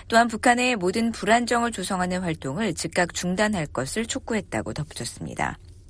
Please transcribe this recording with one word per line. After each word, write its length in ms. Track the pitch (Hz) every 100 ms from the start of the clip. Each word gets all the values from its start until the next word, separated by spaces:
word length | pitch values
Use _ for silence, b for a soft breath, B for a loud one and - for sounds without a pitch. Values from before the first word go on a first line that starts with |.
| B
또한 200 | 226 233
북한의 480 | 220 262 240 247 233
모든 360 | 180 202 226
불안정을 600 | - 190 233 233 240 233
조성하는 500 | 226 180 190 180 180
활동을 540 | 180 160 131 151 220 160
즉각 380 | 165 - 175
중단할 540 | - 180 185 214 202 151
것을 380 | - 135 - 233
촉구했다고 680 | 269 - 220 180 110 107
덧붙였습니다. 840 | 110 147 - 117 - 80 - 71 - - -